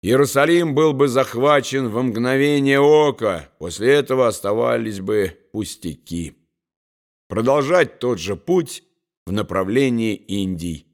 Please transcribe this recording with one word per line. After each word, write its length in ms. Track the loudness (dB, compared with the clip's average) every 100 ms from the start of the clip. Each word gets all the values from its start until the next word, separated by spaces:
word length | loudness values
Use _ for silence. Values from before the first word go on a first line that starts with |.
Иерусалим 720 | 2 2 2 2 2 2 2 2
был 180 | 2
бы 140 | 2 2
захвачен 800 | 2 -2 0 2 2 0 -4 -4
во 140 | -2
мгновение 760 | -2 -2 -2 2 2 2 2 4
ока, 720 | 6 6 4 0 -4 -4 -8 _
после 360 | -12 -2 2
этого 340 | 2 2 2 2
оставались 720 | 0 -4 0 0 0 -4 -8
бы 380 | -2 -2 -2 -6 _
пустяки. 800 | -10 -8 -8 -10 -12 -10 -8 -8 _ _ _ _ _ _ _ _ _ _
Продолжать 720 | -4 0 0 2 0 0 -2
тот 200 | -4 -4
же 160 | -6 -8
путь 480 | -2 -2 -2 -12 _ _ _ _ -8
в 60 |
направлении 880 | -6 -4 -4 0 0 0 0 -2 -4 -8
Индий. 600 | -6 -4 -4 -6 -10 _